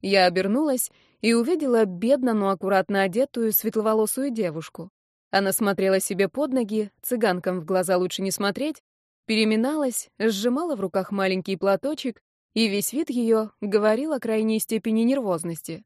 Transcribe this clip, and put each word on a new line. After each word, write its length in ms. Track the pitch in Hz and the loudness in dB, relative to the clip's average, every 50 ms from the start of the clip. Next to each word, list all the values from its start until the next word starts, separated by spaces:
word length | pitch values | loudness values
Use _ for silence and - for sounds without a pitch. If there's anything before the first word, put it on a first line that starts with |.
Я 240 | - 196 196 196 185 | 0 2 4 6 6
обернулась 640 | 180 175 185 185 196 214 254 311 302 262 247 - - _ _ _ _ _ _ | 6 4 2 0 2 2 2 2 2 0 -2 -2 -6 _ _ _ _ _ _
и 120 | - 220 233 | 2 2 4
увидела 520 | 233 240 247 359 339 302 269 240 226 220 | 4 4 2 0 0 2 2 4 4 4
бедно, 480 | 196 180 175 190 226 269 285 247 247 226 | 2 0 -4 2 2 2 2 2 0 0
но 160 | 214 202 196 | 2 2 0
аккуратно 520 | 196 - - 190 202 190 185 - 202 196 | 0 0 0 0 2 2 2 2 0 0
одетую 500 | 196 196 175 220 262 - _ 240 233 220 | 0 0 2 0 -2 -2 _ -2 -2 0
светловолосую 800 | 202 - - 220 202 220 208 220 220 220 214 208 - - 262 285 | 0 0 -2 -2 -2 0 0 2 2 2 2 0 0 -4 -4 -4
девушку. 600 | 240 220 214 175 147 160 160 - _ - 165 185 _ _ _ _ _ _ _ _ | -2 -2 -4 -4 -4 -6 -10 -12 _ -16 -18 -18 _ _ _ _ _ _ _ _
Она 200 | - 190 196 196 | 0 0 2 2
смотрела 480 | 190 - 226 202 196 196 190 190 190 190 | 0 0 0 0 0 2 2 2 2 2
себе 300 | 185 - 202 175 196 190 | 0 -2 -2 0 0 -2
под 240 | _ - 294 302 254 | _ -2 -4 -2 0
ноги, 380 | 262 240 196 214 220 214 202 _ _ | -2 -2 -2 -2 -4 -4 -4 _ _
цыганкам 580 | - - 254 233 214 214 180 180 170 190 180 185 | -8 -6 -2 0 0 0 0 0 -2 -4 -4 -4
в 60 | 160 | -4
глаза 320 | 156 190 185 185 165 190 180 | -2 -2 -2 0 2 0 0
лучше 240 | 185 185 - - | 0 -2 -4 -4
не 100 | 190 196 | -4 -4
смотреть, 500 | 185 - 202 202 202 - 254 302 311 - _ _ _ _ _ _ _ _ _ | -4 -2 -2 -2 -2 -2 -4 -6 -6 -8 _ _ _ _ _ _ _ _ _
переминалась, 840 | - 220 214 220 214 220 220 226 262 302 311 294 262 233 - - _ _ _ | -2 0 2 2 2 2 2 2 0 0 0 -2 -2 -2 -4 -10 _ _ _
сжимала 560 | 202 226 220 190 202 247 240 277 339 349 302 | 0 0 0 0 0 0 0 0 -2 -2 -4
в 60 | 208 | -4
руках 300 | 196 185 - - 185 - | -4 -2 -2 -2 -4 -2
маленький 460 | 208 196 196 190 190 190 175 - 190 180 | -2 -2 0 0 0 -2 -2 -4 -4 -2
платочек, 640 | - 196 196 190 - 277 311 - - 269 226 _ _ _ _ _ _ _ _ | 2 2 2 2 0 -4 -4 -4 -6 -8 -8 _ _ _ _ _ _ _ _
и 140 | 220 226 220 | 0 0 2
весь 260 | 196 202 202 - - | 2 0 -2 -2 -4
вид 160 | 269 330 - | -4 -4 -2
ее 420 | 262 247 240 226 226 220 220 214 _ _ | -2 -2 2 2 2 2 2 -2 _ _
говорил 540 | - 208 196 214 208 214 214 226 277 320 311 | -8 0 0 2 4 4 2 2 0 -2 -4
о 60 | 254 | -4
крайней 400 | - - 220 220 220 220 220 220 | -2 -2 -2 0 0 0 0 -2
степени 420 | - - 220 220 - 226 220 220 | -2 -2 -4 -2 -2 0 0 2
нервозности. 840 | 226 233 262 277 247 202 180 165 160 170 170 160 - - 165 - 233 | 4 2 2 2 0 -2 -2 -2 -2 -6 -8 -8 -10 -14 -14 -14 -14